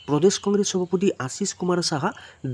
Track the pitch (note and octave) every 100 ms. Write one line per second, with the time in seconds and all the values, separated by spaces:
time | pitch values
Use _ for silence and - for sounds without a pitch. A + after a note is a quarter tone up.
0 | - D3 F#3 - G3+ G3+ G3 F#3 F3+ F#3
1 | G3 - C3 - G3+ - F3+ F3 E3 D3+
2 | F3+ - - - C3+